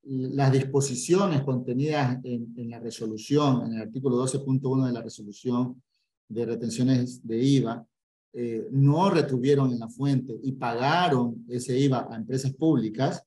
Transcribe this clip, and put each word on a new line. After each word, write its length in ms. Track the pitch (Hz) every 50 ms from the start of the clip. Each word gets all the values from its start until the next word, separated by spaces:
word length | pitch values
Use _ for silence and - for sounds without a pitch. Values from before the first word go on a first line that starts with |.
| _ 139
las 440 | 135 131 131 127 - 139 139 135
disposiciones 880 | 131 135 - - - 139 135 - 123 - - - 175 190 202 190 156 139
contenidas 760 | 135 139 127 120 120 123 120 131 143 156 151 147 139 123 127 123
en, 320 | 123 127 123 117 117 113 117
en 140 | 123 120 117
la 80 | 117 117
resolución, 880 | 117 117 110 - 117 110 110 110 - - 143 147 147 139 127 117 113
en 80 | 113 113
el 80 | 110
artículo 340 | 110 110 - 135 131 135 123
doce 220 | 123 131 131 - 131
punto 320 | 139 135 131 131 135 131
uno 160 | 131 131 131
de 60 | 123
la 100 | 120 113
resolución 800 | 113 113 - - 107 104 101 - - 127 123 123 127 123 - - _ _ _ _ _ _ _ _ _ _
de 180 | 107 113 120
retenciones 800 | 110 120 113 120 113 113 - 123 131 131 123 123 123 - - -
de 160 | 113 113 113
iva, 440 | 127 139 139 131 113 113 120 120 - _ _ _ _ _ _ _ _ _
eh, 360 | - 123 120 117 113 113 - -
no 400 | 131 135 139 143 147 165 190 196
retuvieron 600 | 175 160 135 - 131 123 123 139 147 139 135 127
en 80 | 120 113
la 80 | 113 113
fuente 500 | - - 139 139 139 127 - - 113 104
y 100 | - 135
pagaron 920 | 120 - 127 120 117 120 127 143 160 175 180 170 143 123 120 120 113 - - -
ese 300 | 123 120 - - 127 135
iva 300 | 139 139 131 120 - -
a 60 | 117
empresas 380 | 113 110 113 131 131 - 131 -
públicas 680 | - 156 160 151 123 110 107 107 - 131 160 185 - _